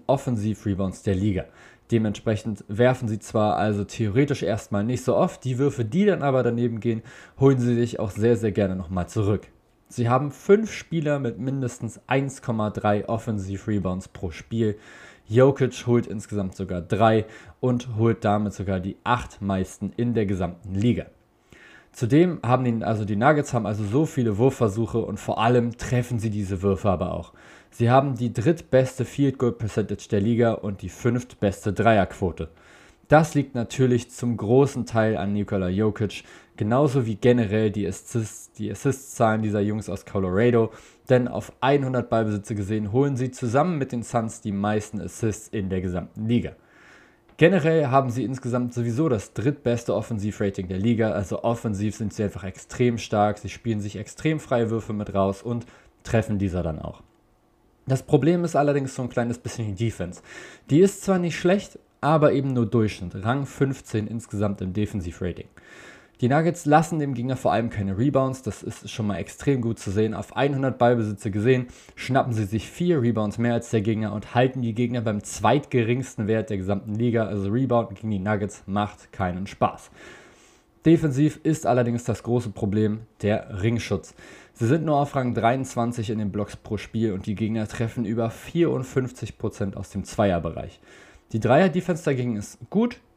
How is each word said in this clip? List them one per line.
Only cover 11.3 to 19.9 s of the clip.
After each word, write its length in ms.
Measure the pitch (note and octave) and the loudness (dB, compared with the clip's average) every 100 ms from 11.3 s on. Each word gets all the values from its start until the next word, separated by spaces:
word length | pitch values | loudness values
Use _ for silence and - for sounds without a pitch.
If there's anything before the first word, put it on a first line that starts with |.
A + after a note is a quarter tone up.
| G2 | -4
mindestens 600 | C3 C3+ B2 - A2+ - - | -4 -2 -4 -4 -8 -8 -2
eins 380 | C3+ C#3 - | 0 0 -4
Komma 260 | - A2+ G#2+ | -4 -2 -2
drei 400 | - G#2 G#2 - | 0 2 2 0
Offensiv-Rebounds 1000 | A2+ A#2+ G#2 F#2+ G2 - G#2 F#2 F#2 - | -4 -2 -4 -4 -6 -2 -2 0 -4 -8
pro 200 | - F2+ | -10 -10
Spiel. 480 | D#2 - A2+ A2 G2+ - - - - - | -10 -6 0 0 -2 -10 -20 -20 -20 0
Jokic 600 | A2 C3+ C3+ B2+ - B2 | 6 6 6 0 -2 0
holt 180 | A#2+ - | 2 2
insgesamt 500 | G#2+ - G#2 F#2+ - | -8 -6 -6 -6 -6
sogar 260 | F#2+ F2 | -6 -6
drei 440 | E2+ G2+ A2+ A2 G#2+ - - - | -2 4 4 4 0 -10 -20 -4
und 360 | B2+ B2 B2+ G#2+ | -2 -2 -2 2
holt 260 | A2+ A2 | 2 2
damit 300 | G#2+ G#2 G#2 | 2 2 0
sogar 260 | - F#2+ F#2+ | -4 -4 -2
die 180 | F#2+ - | -4 -6
acht 380 | - A#2+ - - | -2 -2 -2 -8
meisten 520 | G2 F#2+ F#2+ - G2 | -2 -2 -2 -6 -8